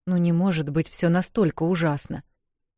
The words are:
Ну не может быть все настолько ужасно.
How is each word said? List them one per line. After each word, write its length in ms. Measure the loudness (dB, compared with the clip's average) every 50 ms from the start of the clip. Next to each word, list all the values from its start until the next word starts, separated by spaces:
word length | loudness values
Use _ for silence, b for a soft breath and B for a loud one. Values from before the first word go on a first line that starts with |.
| _
Ну 100 | -2 0
не 160 | 2 2 2 2
может 380 | 2 2 0 0 -2 -2 -2
быть 180 | -2 -2 -2 -4
все 200 | -4 -2 0 2
настолько 540 | 2 2 0 0 0 0 0 2 0 0 0
ужасно. 600 | 0 0 0 0 0 -2 -2 -6 -8 -10 -12 -14 _ _ _ _ _ _ _ _ _ _